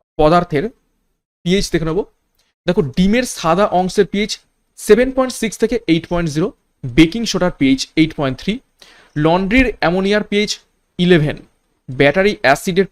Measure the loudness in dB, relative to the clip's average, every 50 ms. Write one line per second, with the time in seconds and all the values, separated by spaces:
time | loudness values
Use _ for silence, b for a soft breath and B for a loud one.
0 | _ _ _ 0 2 4 4 2 2 0 -4 -4 -4 -6 -8 _ _ _ _ _
1 | _ _ _ _ _ _ _ _ -4 -2 0 0 0 -2 -4 -4 -4 -4 -4 -4
2 | -6 -8 _ _ _ _ _ _ _ _ _ _ -6 -4 -2 -2 -2 -2 0 0
3 | 2 2 2 0 0 -2 -6 -6 -2 0 0 2 0 0 0 0 -2 -2 0 -2
4 | -2 0 -2 -4 -4 -4 -8 -12 _ _ _ _ _ _ _ -4 2 2 4 4
5 | 2 0 0 -2 -2 -4 -4 -6 -6 -6 -4 -2 -4 -2 -2 -2 -2 0 0 0
6 | -2 -4 -4 -4 -4 -2 -2 -4 -4 -4 -6 _ _ _ _ _ -12 -2 2 4
7 | 4 4 2 -4 -6 -4 -2 -2 -2 -2 -2 0 0 2 2 0 -2 -4 0 0
8 | 0 0 0 -4 -4 -4 -4 -6 -4 -6 -6 -6 _ _ _ _ b b b b
9 | b b b -2 0 2 2 0 0 0 2 2 2 0 -2 -2 -2 -2 0 0
10 | 0 0 0 -2 -2 -2 -2 -2 -2 -2 -6 -10 _ _ _ _ _ _ _ 0
11 | 2 4 4 4 4 0 -4 -6 -12 _ _ _ _ _ _ _ _ -6 0 2
12 | 2 2 4 2 2 0 0 2 2 2 2 2 0 -2 0 0 0 0